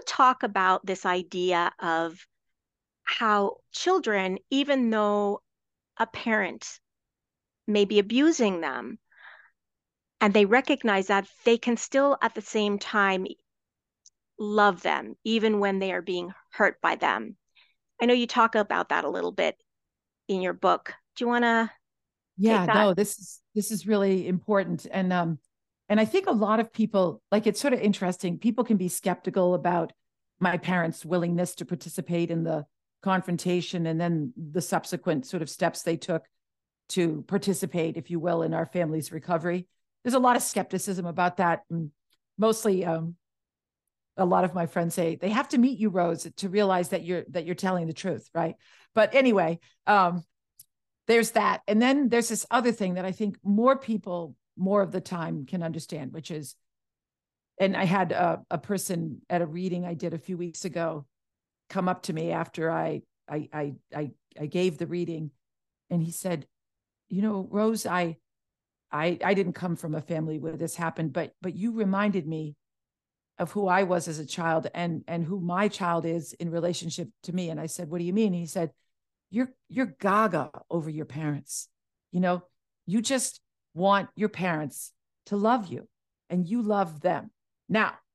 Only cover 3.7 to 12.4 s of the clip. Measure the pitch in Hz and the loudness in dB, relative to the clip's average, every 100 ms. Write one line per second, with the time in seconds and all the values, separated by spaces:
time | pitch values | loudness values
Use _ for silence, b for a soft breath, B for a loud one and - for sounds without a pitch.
3.7 | - 349 381 233 202 190 190 - 269 277 | -2 2 2 2 0 0 -4 -2 0 2
4.7 | 269 233 220 208 208 202 202 - _ _ | 2 2 2 2 2 0 -2 -8 _ _
5.7 | _ _ - 226 - 233 214 180 110 - | _ _ -4 -4 -2 0 0 0 -6 -14
6.7 | - _ _ _ _ _ _ _ _ - | -16 _ _ _ _ _ _ _ _ 0
7.7 | 208 196 208 202 240 311 320 220 175 151 | 2 6 4 4 4 4 4 0 0 -4
8.7 | 123 110 226 _ B B B B _ _ | -4 -6 -12 _ B B B B _ _
9.7 | _ _ _ _ _ 214 208 202 240 269 | _ _ _ _ _ 4 6 6 6 4
10.7 | 277 226 196 190 196 190 _ 233 233 240 | 0 2 2 2 0 0 _ 2 4 2
11.7 | 226 - 269 277 269 226 220 | -2 0 2 2 2 -2 -4